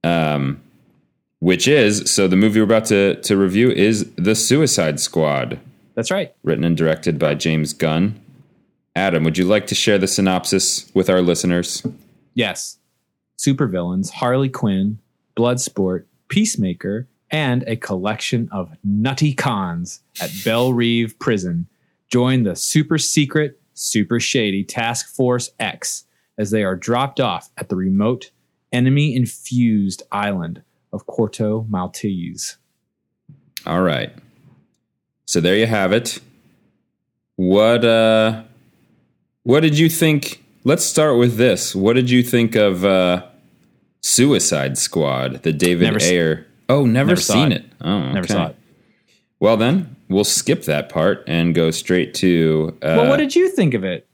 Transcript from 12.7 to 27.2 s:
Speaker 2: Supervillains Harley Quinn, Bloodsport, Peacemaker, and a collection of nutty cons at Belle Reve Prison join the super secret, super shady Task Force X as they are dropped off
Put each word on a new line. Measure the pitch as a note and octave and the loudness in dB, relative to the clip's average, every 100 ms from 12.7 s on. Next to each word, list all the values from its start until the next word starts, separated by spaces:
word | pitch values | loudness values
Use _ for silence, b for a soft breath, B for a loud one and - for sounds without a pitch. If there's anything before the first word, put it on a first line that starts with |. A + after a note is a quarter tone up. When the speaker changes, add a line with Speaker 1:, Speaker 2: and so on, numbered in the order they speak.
| - _ _ _ _ _ - | -16 _ _ _ _ _ -6
Speaker 2:
Supervillains | - C3+ C3 F#2 F2 F#2 F#2+ | -2 0 -2 -2 -4 -4 -6
Harley | - B2 C3 C3+ | -4 -2 0 -2
Quinn, | C3 A2+ F#2+ G2+ A2 _ _ _ - | -2 -2 -2 -2 -6 _ _ _ -2
Bloodsport, | A#2+ B2+ - - F#2+ F2+ - _ _ | -2 -2 -6 -4 -2 -4 -8 _ _
Peacemaker, | G3+ G#3+ - F#2+ E2+ G2 G#2 C3+ _ _ | -2 0 -2 -4 -4 -6 -8 -10 _ _
and | D3+ C#3 B2 B2+ | -4 -2 -2 -2
a | A2 | -8
collection | - F#2+ G2 A2 - A#2+ C#3+ | -6 -6 -4 -4 -4 -4 -4
of | G2 F2+ D#3 | -6 -8 -8
nutty | G2+ G2+ A#2+ C3+ D3+ | -4 0 0 0 0
cons | C3 C#3+ G#2+ F#2 E2+ F2 - _ - | 0 -4 -2 -4 -6 -8 -14 _ -10
at | D#2+ F2 A2 | -10 -6 -2
Belle | A2+ B2+ | 0 2
Reve | A#2+ A#2 A#2 A2+ - | 2 2 0 -2 -4
Prison | - G#2+ F2+ E2+ F2 _ _ _ _ | -2 -2 -2 -6 -6 _ _ _ _
join | B2 B2+ C3 | 0 2 2
the | G#2+ E2+ | 0 -2
super | - D#3 D3+ D#3+ | -2 0 0 -2
secret, | - - C#3 D#3 D3 - _ | 0 0 0 0 -4 -8 _
super | - - A2 G2+ A#2 | -12 -4 -2 0 -2
shady | - C3+ G#2+ G2 | 0 0 0 -2
Task | G2 - A#2 A#2 - | -4 -4 -4 -4 -8
Force | - B2+ B2 - _ | -2 0 0 -4 _
X | G#2+ - - - _ _ _ - | -8 -6 -10 -10 _ _ _ -8
as | G#2 | -2
they | A2 | 0
are | G2 F#2 | 0 -2
dropped | G2 A#2+ C3+ | -2 -2 -2
off | - | -2